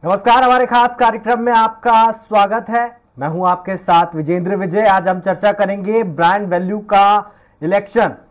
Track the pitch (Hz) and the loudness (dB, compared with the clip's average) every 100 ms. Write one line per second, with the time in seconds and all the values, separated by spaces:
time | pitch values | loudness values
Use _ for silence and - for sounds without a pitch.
0 | 160 196 220 240 254 247 247 240 240 240 | -2 -2 2 4 4 2 2 2 0 2
1 | 233 220 220 240 233 226 226 226 240 226 | 0 0 -4 -2 0 2 0 -2 0 4
2 | 226 220 _ 214 202 220 220 226 240 - | 2 0 _ 0 2 0 -4 -4 -4 -8
3 | _ - 139 165 185 180 190 190 - 170 | _ -10 -8 -2 -2 -2 -4 -10 0 2
4 | 170 160 151 180 180 196 190 180 214 190 | 2 -4 -4 -2 -2 -4 -4 0 2 2
5 | 185 185 180 185 208 202 196 202 190 220 | 0 -4 -4 -2 -2 0 -2 -4 -2 -2
6 | 208 147 170 196 202 175 185 208 208 202 | -2 0 0 0 -2 -4 -4 -6 0 2
7 | 202 208 202 _ _ _ 156 202 202 226 | 4 2 -2 _ _ _ -2 -2 -2 -2
8 | 196 120 _ | -2 -4 _